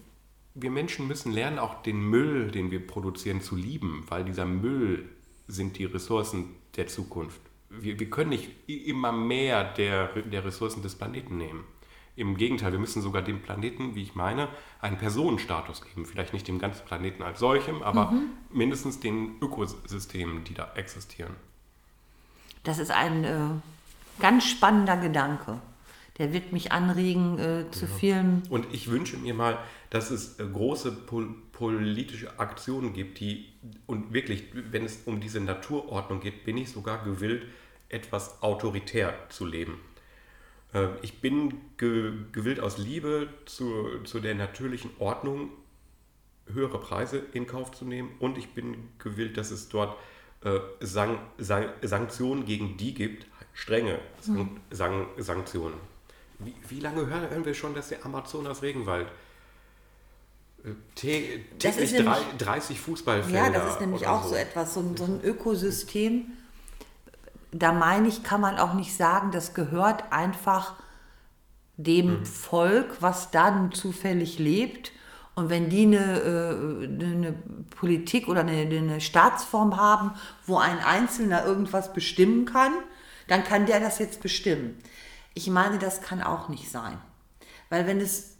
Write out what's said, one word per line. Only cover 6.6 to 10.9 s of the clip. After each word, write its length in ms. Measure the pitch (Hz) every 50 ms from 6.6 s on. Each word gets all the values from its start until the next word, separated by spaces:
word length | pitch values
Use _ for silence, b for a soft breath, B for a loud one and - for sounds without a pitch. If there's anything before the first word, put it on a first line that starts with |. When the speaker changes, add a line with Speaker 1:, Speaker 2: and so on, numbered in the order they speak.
| - _ -
Speaker 1:
der 120 | - 90 -
Zukunft. 520 | - - 92 - - 90 80 78 - - - - - _ _ -
Wir, 320 | 98 110 107 104 101 101
wir 100 | 110 -
können 200 | - 143 160 160
nicht 200 | 139 110 - - - - - -
i-, 100 | 151 143 - 156
immer 240 | 135 131 127 117 117
mehr 500 | 113 113 117 123 131 135 135 123 107 98 98 98
der, 340 | - 101 101 98 95 95 92
der 360 | - 110 104 113 104 98 95
Ressourcen 380 | 98 92 - 113 107 - 104 98
des 140 | 98